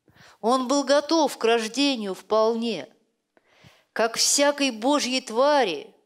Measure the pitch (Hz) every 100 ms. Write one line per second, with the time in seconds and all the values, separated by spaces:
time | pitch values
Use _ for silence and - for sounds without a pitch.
0 | _ _ - - 214 262 247 285 254 285
1 | 294 330 285 - 226 233 220 240 285 254
2 | 202 185 - 214 220 233 233 190 131 _
3 | _ _ _ _ _ _ - _ _ -
4 | 226 226 - - 285 285 277 220 240 294
5 | 233 254 254 226 277 294 220 151 - _